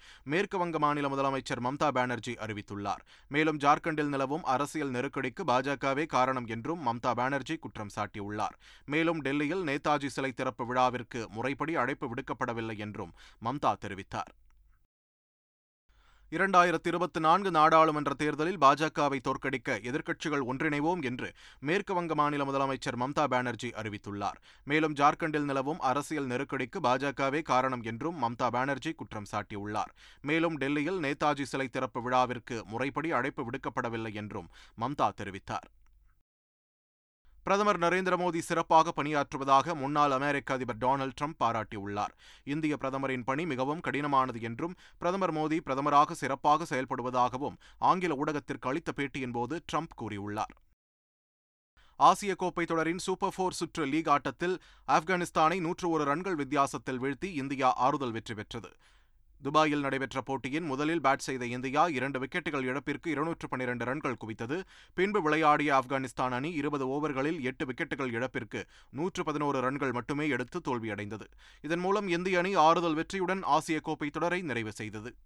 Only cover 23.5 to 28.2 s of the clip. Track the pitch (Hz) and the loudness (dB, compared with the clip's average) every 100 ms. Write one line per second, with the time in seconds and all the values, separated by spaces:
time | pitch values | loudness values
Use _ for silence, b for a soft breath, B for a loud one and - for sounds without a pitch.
23.5 | 117 123 110 110 101 104 101 98 - b | -4 -6 -6 -6 -8 -8 -6 -4 -6 b
24.5 | b - 151 156 143 143 - 165 151 143 | b -2 2 2 4 4 4 0 -2 0
25.5 | 135 135 170 131 131 143 151 135 123 139 | -2 -2 0 0 0 -2 -4 -2 -4 -4
26.5 | 135 123 196 127 131 139 135 139 147 151 | -4 -4 -2 2 2 0 0 0 0 2
27.5 | 127 131 127 113 113 151 175 | 2 2 -2 -6 -6 -6 -2